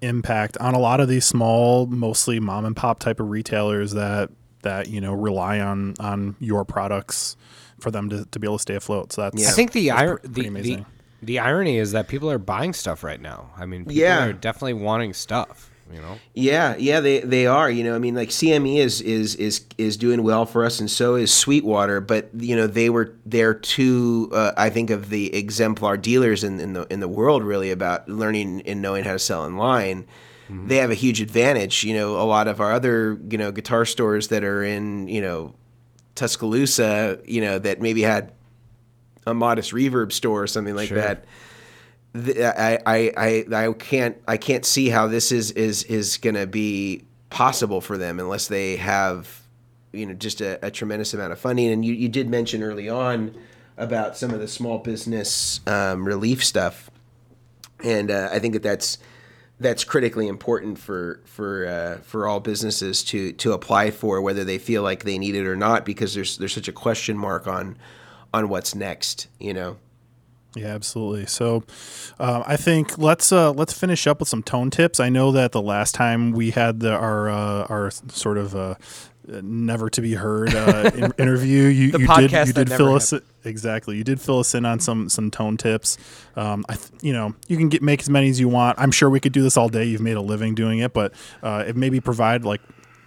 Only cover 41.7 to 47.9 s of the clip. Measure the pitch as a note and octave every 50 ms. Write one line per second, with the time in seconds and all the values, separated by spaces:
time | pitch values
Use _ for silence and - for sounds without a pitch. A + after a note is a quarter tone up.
41.7 | - - - - _ _ _ _ - A#2 A#2+ C3 C3+ A2+ A#2+ A#2 - - G#2+ A2+
42.7 | A2+ A#2 - A2+ A2+ A2+ A2+ A2 - - G#2+ A2+ A2+ A2 A2 G#2 A2 A2 A2+ A#2
43.7 | A2 A2 - - C3+ C3 B2 A#2 - - - - A2+ A2 - - C3 A#2+ - -
44.7 | - C#3 C3+ B2 A2+ A2+ A2 A2 A2+ A#2 - - B2+ A#2+ A2 G#2+ - - A2 A2
45.7 | G#2+ - - - A2+ G#2+ G2+ F#2 - - - A2+ G#2+ G2+ G2 F#2+ G2+ G#2+ G#2+ G#2+
46.7 | G2+ G2 G2 F#2+ F#2 - - _ _ _ _ - - - B2 C3 C3 - A#2+ G#2
47.7 | G2 F#2 - -